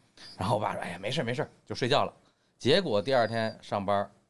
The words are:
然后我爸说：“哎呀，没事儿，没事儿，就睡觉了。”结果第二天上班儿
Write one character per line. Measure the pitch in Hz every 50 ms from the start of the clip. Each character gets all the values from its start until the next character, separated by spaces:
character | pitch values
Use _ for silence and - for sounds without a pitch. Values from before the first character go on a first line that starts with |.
| _ _ _ - - - -
然 | - 95 95
后 | 120
我 | 107
爸 | 107 98
说 | 92 92
：“哎 | - 95
呀， | 87 90
没 | 95 110
事 | 131 165
儿， | 131
没 | 113 123
事 | 139
儿， | 143 - - _ _
就 | - 107
睡 | - 135 117
觉 | 143 127 101
了。” | 90 - _ _ _ _ _ _ _ _ -
结 | - 113 151 196
果 | 185 151 107 101
第 | 98 135 135
二 | 123 113
天 | 107 117 113 110 110 110 -
上 | - - 110 104 98
班 | 98 101
儿 | 101 101 - - _ _